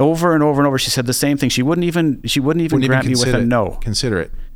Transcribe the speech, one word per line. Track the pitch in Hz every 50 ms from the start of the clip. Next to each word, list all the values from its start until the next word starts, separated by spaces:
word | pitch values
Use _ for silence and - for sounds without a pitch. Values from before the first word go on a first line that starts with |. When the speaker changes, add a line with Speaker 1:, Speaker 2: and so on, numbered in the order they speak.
Speaker 1:
Over | 135 151 165 165 170 175 160
and | 151 147
over | 151 143 139
and | 143
over, | 143 135 127
she | - -
said | - 131 120
the | 123 120
same | - 147 143 147
thing. | 139 135 123
She | - 127 127
wouldn't | 147 170 175 175
even, | 170 165 175 165 151 127 - -
she | 110 - 143
wouldn't | 131 147 165 170 165
even | 156 156 135
Speaker 2:
Wouldn't | 123
even | 120
Speaker 1:
grant | 131 131 131
me | 123 127
with | 120 123
Speaker 2:
consider | 127 123 117
Speaker 1:
a | 120
Speaker 2:
it. |
Speaker 1:
no. | 117 123 117 101 85 - -
Speaker 2:
Consider | - 120 104 - - 120 104 87
it. | 76 - - - - - -